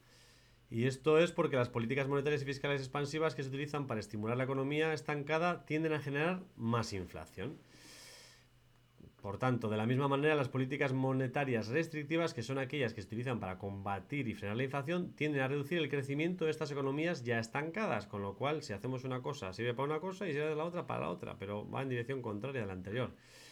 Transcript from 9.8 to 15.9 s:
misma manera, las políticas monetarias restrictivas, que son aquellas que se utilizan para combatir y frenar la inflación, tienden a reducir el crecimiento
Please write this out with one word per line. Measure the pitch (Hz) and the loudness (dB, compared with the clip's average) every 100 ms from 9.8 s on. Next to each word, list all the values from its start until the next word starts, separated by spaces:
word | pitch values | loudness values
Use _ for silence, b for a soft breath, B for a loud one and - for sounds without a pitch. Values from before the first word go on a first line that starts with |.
| 113 | 2
misma | 127 139 | 4 4
manera, | 139 151 151 | 4 4 4
las | 127 | 2
políticas | 127 131 143 139 | 0 0 0 2
monetarias | 135 131 131 131 143 135 113 107 | 2 2 2 0 0 2 0 2
restrictivas, | 147 160 151 139 165 165 | 0 0 -4 -2 0 0
que | - | -2
son | 113 135 | -4 -2
aquellas | 131 147 117 | -2 0 0
que | 110 | -2
se | 95 | -6
utilizan | 110 131 113 | -4 -2 -2
para | 92 95 | -2 -4
combatir | 101 98 101 98 - 143 120 | -6 -4 -2 -4 -4 -4 -2
y | 101 | -4
frenar | 101 113 | -2 -2
la | |
inflación, | 131 139 139 180 175 | -2 -2 -2 -2 -2
tienden | - 151 139 | -2 0 2
a | 131 | 2
reducir | 143 139 175 | 0 0 0
el | |
crecimiento | 139 | 0